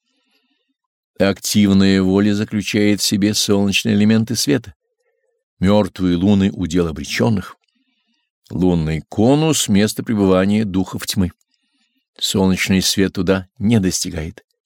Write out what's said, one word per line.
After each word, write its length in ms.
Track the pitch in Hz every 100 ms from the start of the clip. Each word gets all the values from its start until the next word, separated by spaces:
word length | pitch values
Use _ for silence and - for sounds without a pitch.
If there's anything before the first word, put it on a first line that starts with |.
| _ _ _ _ _ _ _ _ _ _ _ -
Активная 840 | 98 95 - 107 101 98 98 98
воля 320 | 92 98 104
заключает 680 | 101 110 107 95 107 104 104
в 40 | -
себе 280 | 104 101
солнечные 600 | 107 - 101 101 92 113 104
элементы 400 | 104 113 113 110
света. 380 | - 135 - - _ _ _ _ _ _ _ _
Мёртвые 560 | 92 104 98 - 92 87
луны — 340 | 95 101 98
удел 340 | 113 87 87 85
обречённых. 720 | 73 71 - 120 101 - - _ _ _ _ _ _ _ _ _
Лунный 540 | - 92 87 78 78 -
конус — 580 | - 113 143 160 143 -
место 340 | 101 107 -
пребывания 600 | 95 107 98 92 98 107 107
духов 400 | 92 92 - -
тьмы. 260 | - 90 - _ _ _ _ _ _ _ -
Солнечный 600 | - 107 95 90 - 95
свет 320 | - - 92
туда 340 | - 92 95 92 _
не 220 | 101 117
достигает. 640 | 92 - 90 82 80 - _ _